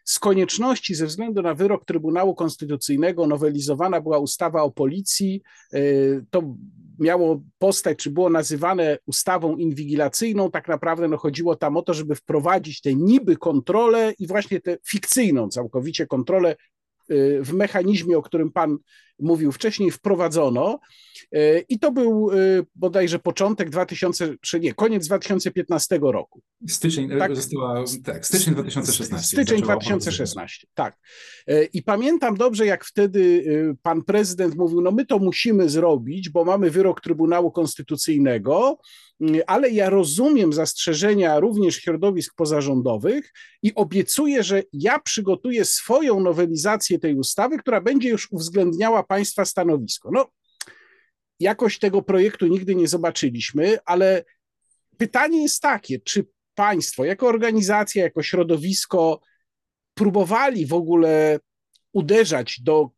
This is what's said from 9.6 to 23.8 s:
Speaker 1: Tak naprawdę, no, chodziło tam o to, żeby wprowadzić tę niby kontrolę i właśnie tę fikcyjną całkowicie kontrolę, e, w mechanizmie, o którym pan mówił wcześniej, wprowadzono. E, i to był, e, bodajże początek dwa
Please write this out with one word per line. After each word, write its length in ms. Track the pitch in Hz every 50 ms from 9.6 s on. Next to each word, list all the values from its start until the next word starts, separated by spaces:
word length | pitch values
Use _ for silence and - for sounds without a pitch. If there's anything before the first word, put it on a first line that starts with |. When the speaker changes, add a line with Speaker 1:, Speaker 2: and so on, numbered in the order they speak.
| 170 160 143 143 151 143 147 147 147 135 - - 226 226 208 202 190 170
Speaker 1:
Tak 180 | - 156 - 170
naprawdę, 400 | 156 135 - 165 165 165 170 156
no, 80 | 151
chodziło 400 | 147 - 151 135 151 170 170 160
tam 200 | - 165 143 147
o 60 | 170
to, 120 | 170 - 165
żeby 200 | 151 156 147 151
wprowadzić 640 | - _ - 165 151 143 175 190 185 - 156 135 -
tę 140 | - 143 131
niby 420 | 139 170 202 247 269 233 - 160
kontrolę 760 | - - 170 143 135 - - 180 220 240 226 233 233 220 220 - -
i 80 | 185
właśnie 340 | 160 190 208 202 - 196 175
tę 160 | - 180 175 - -
fikcyjną 600 | - - 202 - - - 262 240 185 143 123 107 101
całkowicie 580 | - 123 123 113 - 127 131 160 156 - 151
kontrolę, 440 | - 139 131 120 - 185 190 175 165
e, 60 | 151 _ _ _ _ _ _ _ _ _ _ - 156 139 139 143 143 139
w 100 | 139 127
mechanizmie, 640 | 170 190 208 202 - 190 180 196 208 175 165 180 170 151
o 40 |
którym 300 | 143 - - 160 156 156
pan 260 | - 180 160 151 147 147 _ _ _ _ _ _ _ -
mówił 340 | 139 165 165 160 156 143
wcześniej, 380 | 135 - - 220 - - 196 170
wprowadzono. 880 | - - - 202 196 170 175 165 151 165 147 131 120 123 156 202 262 - _ _ _ _ - _ - - - -
E, 260 | - 151 151 151 156 170
i 200 | 175 - 247 214
to 140 | - 294
był, 380 | 240 269 240 226 220 214 214 196
e, 60 | 196 190 190 190 190 185 175 _ _
bodajże 440 | 170 185 180 175 196 180 170 170 170
początek 520 | - 180 165 - 196 208 220 202 175 151
dwa 160 | 139 180